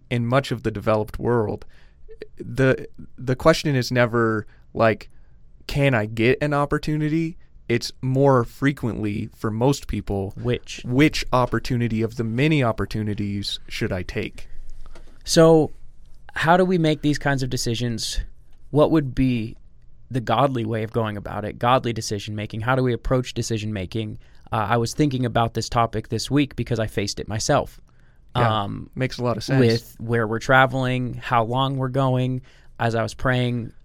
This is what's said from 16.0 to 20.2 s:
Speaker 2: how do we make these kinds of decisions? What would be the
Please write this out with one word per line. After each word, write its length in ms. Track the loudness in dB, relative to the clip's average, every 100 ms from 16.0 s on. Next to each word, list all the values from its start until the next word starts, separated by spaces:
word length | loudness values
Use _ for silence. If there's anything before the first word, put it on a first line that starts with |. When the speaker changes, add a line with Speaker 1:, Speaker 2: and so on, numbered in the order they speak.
| -16 -16 -12
Speaker 2:
how 240 | -2 4 6
do 60 | 6
we 120 | 4
make 240 | 2 2
these 160 | 0 0
kinds 260 | 0 0
of 60 | -2
decisions? 720 | -2 -2 -2 -2 -4 -4 -4 -6 -10 -18 -18 -2
What 220 | 2 4
would 220 | 4 2
be 440 | 0 2 0 -4 -10 -20 -20 -20 -20 -8
the 120 | -6